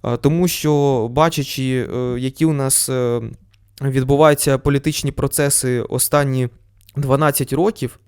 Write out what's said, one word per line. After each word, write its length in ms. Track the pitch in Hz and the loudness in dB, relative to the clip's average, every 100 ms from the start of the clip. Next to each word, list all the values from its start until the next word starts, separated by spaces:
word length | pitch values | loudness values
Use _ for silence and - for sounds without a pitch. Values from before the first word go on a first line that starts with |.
е, 120 | 104 120 | -4 0
тому 320 | 143 165 180 | 0 2 0
що, 600 | - 151 147 143 131 113 | 0 0 2 2 0 0
бачачи, 760 | 123 160 156 135 - 131 127 117 | 0 0 0 -6 -4 -2 -2 -4
е, 220 | 123 123 123 | -4 -4 -4
які 260 | 131 - | -6 0
у 80 | 160 | 0
нас, 360 | 147 135 - - | 0 0 -2 -2
е, 320 | 131 123 120 113 - _ _ _ - | -2 0 -2 -6 -14 _ _ _ -6
відбуваються 760 | 139 135 131 143 156 147 - 135 | -2 -2 2 6 6 6 2 0
політичні 540 | 147 139 147 151 143 | 2 0 0 -4 -6
процеси 680 | - 143 - 143 - 131 123 | -4 -4 0 0 0 0 -2
останні 680 | - 127 - 147 143 131 123 - _ _ - - | -2 -4 0 2 2 0 -2 -6 _ _ -12 -6
дванадцять 560 | 139 135 156 - 135 | 0 2 2 0 -2
років 460 | 135 190 220 127 - | 0 0 -2 -8 -10